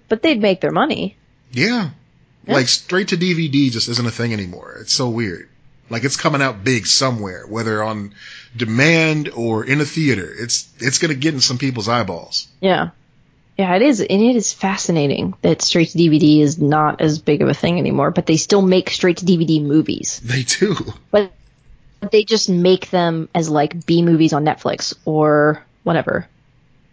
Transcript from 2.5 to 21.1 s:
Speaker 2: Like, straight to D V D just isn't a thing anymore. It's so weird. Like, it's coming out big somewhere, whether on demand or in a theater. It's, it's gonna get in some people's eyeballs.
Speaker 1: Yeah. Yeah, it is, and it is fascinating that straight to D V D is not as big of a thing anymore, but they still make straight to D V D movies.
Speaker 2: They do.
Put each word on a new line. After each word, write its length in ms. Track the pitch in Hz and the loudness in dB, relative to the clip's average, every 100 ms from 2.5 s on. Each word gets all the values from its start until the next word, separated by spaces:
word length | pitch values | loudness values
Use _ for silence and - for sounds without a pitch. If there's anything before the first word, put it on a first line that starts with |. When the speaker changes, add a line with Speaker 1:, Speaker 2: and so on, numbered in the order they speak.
| 139 | 0
Speaker 2:
Like, 120 | 123 | 0
straight 400 | - - 180 208 | -2 -2 -4 -2
to 80 | 180 | -2
D 180 | 185 165 | 0 0
V 120 | 156 | 0
D 220 | 135 135 | 2 0
just 180 | 113 120 | 0 -4
isn't 180 | 120 120 | -4 -4
a 60 | |
thing 220 | - 117 | -4 -4
anymore. 420 | 107 90 87 - - | -4 -8 -12 -16 -12
It's 100 | - | -6
so 160 | - 127 | -4 -2
weird. 400 | 113 107 82 - _ _ _ - | -2 -4 -6 -14 _ _ _ -10
Like, 140 | 117 | -6
it's 140 | 135 - | -4 -2
coming 240 | 170 143 | -2 0
out 200 | 135 104 | -2 -2
big 240 | 107 120 90 | -2 0 0
somewhere, 580 | - 135 117 101 90 - | 0 0 -2 -6 -10 -8
whether 340 | 110 113 107 | -6 -2 -2
on 340 | 110 107 101 - - - - 117 | -2 -6 -10 -14 -20 -20 -16 -8
demand 720 | 113 117 151 165 160 151 143 | -2 2 4 4 2 0 -4
or 340 | 120 117 110 | -4 -2 -2
in 160 | 113 143 | 0 -2
a 60 | 147 | -2
theater. 440 | 165 151 104 85 - | -2 0 0 -4 -10
It's, 300 | 120 - - - | -6 -6 -6 -8
it's 180 | 123 - | -4 -2
gonna 160 | 170 | -2
get 200 | 139 156 | 0 -2
in 60 | 139 | 0
some 180 | - 123 | -2 -2
people's 300 | 139 123 104 | -4 -4 -2
eyeballs. 600 | 120 95 85 - - - _ | -2 -2 -6 -8 -10 -10 _
Speaker 1:
Yeah. 300 | 190 170 165 - _ _ _ _ _ - | 0 0 -2 -8 _ _ _ _ _ -4
Yeah, 160 | 190 180 | 0 4
it 60 | |
is, 200 | 285 220 | 4 2
and 80 | - 196 | 2 2
it 140 | 233 247 | 4 2
is 160 | 190 | -2
fascinating 840 | - 190 196 - 165 143 - 175 - | -4 -4 -2 -2 0 0 -2 -4 -2
that 200 | 170 160 | 0 0
straight 280 | - 175 160 | 0 0 2
to 60 | 165 | 2
D 120 | 165 | 4
V 100 | 151 | 6
D 220 | 151 151 | 6 6
is 180 | 147 160 | 4 2
not 400 | 143 156 151 - | 0 2 0 0
as 180 | 156 151 | 0 0
big 220 | - 147 | 0 0
of 60 | 139 | 0
a 60 | |
thing 260 | 143 - 175 | 0 -2 0
anymore, 320 | 139 139 147 | 0 0 0
but 140 | 175 - | 0 0
they 100 | 160 | 0
still 260 | - 202 | 2 2
make 280 | 190 185 - | 4 2 0
straight 280 | - - 175 | 0 0 0
to 80 | 175 | 2
D 120 | 175 | 2
V 80 | 160 | 2
D 140 | 156 | 0
movies. 580 | 147 156 151 - - - | 2 2 2 -4 -8 -10
Speaker 2:
They 220 | 117 127 | -6 -4
do. 320 | 123 - 208 165 - - _ | -4 -2 -2 -2 -8 -14 _